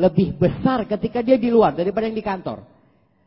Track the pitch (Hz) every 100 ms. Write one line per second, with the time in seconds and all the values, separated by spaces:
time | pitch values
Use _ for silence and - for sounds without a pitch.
0 | 185 - 180 - 175 - 269 254 202 208
1 | 226 247 233 262 240 233 185 143 180 196
2 | 220 220 208 190 147 101 - _ _ _
3 | _ _